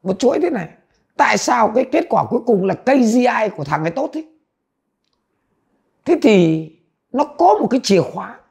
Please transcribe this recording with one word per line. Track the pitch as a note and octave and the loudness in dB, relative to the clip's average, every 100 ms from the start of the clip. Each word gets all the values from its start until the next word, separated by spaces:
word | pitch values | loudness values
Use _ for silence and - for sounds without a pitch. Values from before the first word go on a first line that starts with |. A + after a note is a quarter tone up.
một | F3 F#3 | -6 -2
chuỗi | A#3+ - | 0 0
thế | F4 | -2
này, | C4 E3 _ _ _ _ - | -4 -10 _ _ _ _ -2
tại | - G3+ | 0 0
sao | - B3 A3 | 0 0 0
cái | A3+ C4 | 0 0
kết | D#4 E4+ | -2 0
quả | A3 | -2
cuối | - A#3+ B3 | -2 -4 0
cùng | G#3 | 0
là | F#3+ | 0
K | F3+ - | -2 0
G | C4+ A#3 A#3+ | 2 4 2
I | B3 A#3 A3 - | 2 0 -4 -6
của | |
thằng | C#3+ D3+ | -6 -4
ấy | D#3 | -4
tốt | - D#4 | -4 -8
thế? | D#4 D#4 _ _ _ _ _ _ _ _ _ _ _ _ _ _ _ _ _ | -8 -14 _ _ _ _ _ _ _ _ _ _ _ _ _ _ _ _ _
Thế | - E4 | -2 2
thì | C4+ G3+ E3 D#3+ D#3+ _ _ _ _ | 4 4 4 0 -6 _ _ _ _
nó | B3 | -6
có | D4+ - F4 G#4 | -6 0 2 2
một | A#3+ | 0
cái | C4+ | -2
chìa | - G3 | 2 0
khóa. | - F#3 - - _ | 0 -6 -14 -18 _